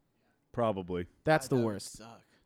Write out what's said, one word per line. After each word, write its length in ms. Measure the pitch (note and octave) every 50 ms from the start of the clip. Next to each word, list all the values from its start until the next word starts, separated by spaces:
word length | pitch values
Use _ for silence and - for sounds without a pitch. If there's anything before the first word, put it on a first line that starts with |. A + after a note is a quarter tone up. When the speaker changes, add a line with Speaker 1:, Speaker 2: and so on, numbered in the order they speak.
| _ _ _ _ _ _ _ _ _ _ -
Speaker 1:
Probably. 540 | A#2+ A#2 A2 G#2 F#2+ F#2 E2+ F2+ F2 F2 - _ _ _
Speaker 2:
That's 220 | D3+ D#3 D#3 - -
Speaker 3:
God, 20 |
Speaker 2:
the 60 | C#3 B2+
Speaker 3:
that 60 | A#2
would 60 | A2 G#2
Speaker 2:
worst. 180 | F#2+ - - -
Speaker 3:
suck. 260 | - G#2+ A#2 A2+ G2 - _ _ _ _